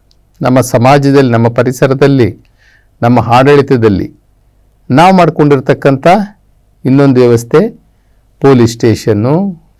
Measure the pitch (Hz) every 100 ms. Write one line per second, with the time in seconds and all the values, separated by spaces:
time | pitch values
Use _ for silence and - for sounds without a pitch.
0 | _ _ _ - 131 127 117 123 127 143
1 | 139 139 127 113 113 117 123 127 139 135
2 | 139 135 101 - _ _ _ _ _ -
3 | 117 123 123 123 135 143 135 131 110 92
4 | 101 - _ _ _ _ _ _ - 127
5 | 180 190 165 - 147 135 - 151 143 135
6 | 165 208 196 - _ _ _ _ 135 135
7 | 139 127 123 117 120 151 226 - _ _
8 | _ _ _ _ 139 127 117 117 117 104
9 | 120 104 120 165 196 165 _